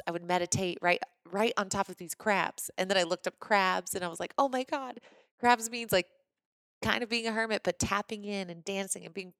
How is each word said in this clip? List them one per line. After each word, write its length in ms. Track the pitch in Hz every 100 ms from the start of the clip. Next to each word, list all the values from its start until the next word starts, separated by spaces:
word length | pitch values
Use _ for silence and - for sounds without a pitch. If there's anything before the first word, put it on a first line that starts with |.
| -
I 40 |
would 120 | 170
meditate 540 | 175 180 175 - 190 170
right, 180 | 175 180 - _ 170
right 220 | 185 226 -
on 120 | 196
top 200 | 202 196
of 80 | 185
these 180 | 170 -
crabs. 540 | 220 196 165 - - -
And 120 | 185
then 80 | 196
I 60 |
looked 240 | 170 180 -
up 120 | -
crabs, 560 | - 208 185 185 185 196
and 80 |
I 40 | 175
was 120 | 165
like, 140 | 175 -
"Oh 120 | 277
my 140 | 254
God, 360 | 254 294 262 240 - - _ -
crabs 300 | 240 240 226
means, 220 | 240 226
like, 160 | 190 - _ _ _ _ _ _ -
kind 220 | 220 220
of 60 | 233
being 180 | 233 226
a 40 |
hermit, 300 | 220 226 214
but 160 | - -
tapping 460 | - 202 214 214 202
in 240 | 202 180
and 140 | 170 170
dancing 400 | 196 190 190 170
and 80 |
being 200 | 170 185 -